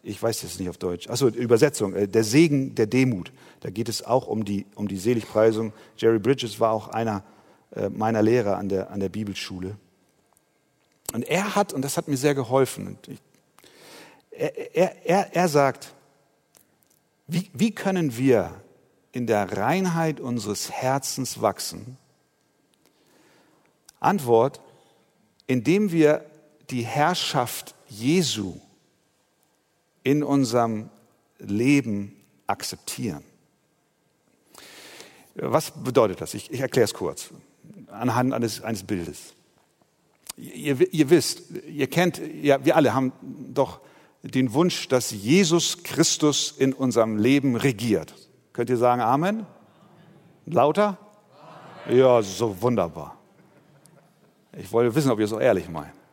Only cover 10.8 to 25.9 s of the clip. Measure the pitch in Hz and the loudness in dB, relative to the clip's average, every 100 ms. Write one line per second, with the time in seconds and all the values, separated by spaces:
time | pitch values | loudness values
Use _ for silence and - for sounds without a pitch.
10.8 | _ _ - 117 123 165 202 202 202 135 | _ _ -10 -8 -4 -2 -2 -2 -2 -4
11.8 | 139 - 160 135 143 139 117 131 127 - | -4 -6 -4 0 0 0 0 2 2 -2
12.8 | 95 98 - - _ _ _ _ - - | -12 -14 -16 -20 _ _ _ _ -20 -20
13.8 | - - - _ _ - 147 - - 160 | -20 -20 -20 _ _ -8 -6 -6 -4 0
14.8 | 180 - - 190 185 170 180 143 139 - | 0 0 0 0 2 0 2 4 2 0
15.8 | - - _ _ _ _ _ _ _ _ | -16 -20 _ _ _ _ _ _ _ _
16.8 | _ _ _ _ - 170 190 123 220 - | _ _ _ _ -6 -4 -4 -2 -2 0
17.8 | 196 185 156 117 135 117 87 87 - _ | -2 0 0 2 4 4 2 -8 -20 _
18.8 | _ _ _ 127 120 104 92 95 110 180 | _ _ _ -6 0 2 2 0 0 0
19.8 | 185 165 160 139 131 120 101 101 - - | 0 0 -2 -2 -4 -4 -4 -6 -6 -4
20.8 | 131 135 - - 127 110 110 - - - | -2 -2 -4 -8 -8 -2 -2 -2 -10 -12
21.8 | 110 131 _ _ _ _ _ _ _ _ | -16 -20 _ _ _ _ _ _ _ _
22.8 | _ _ _ _ _ _ _ _ _ _ | _ _ _ _ _ _ _ _ _ _
23.8 | _ _ - 196 123 113 131 - - _ | _ _ 0 0 4 4 4 -2 -20 _
24.8 | _ _ _ _ _ _ - 127 110 190 | _ _ _ _ _ _ -2 -2 2 2
25.8 | 214 | 2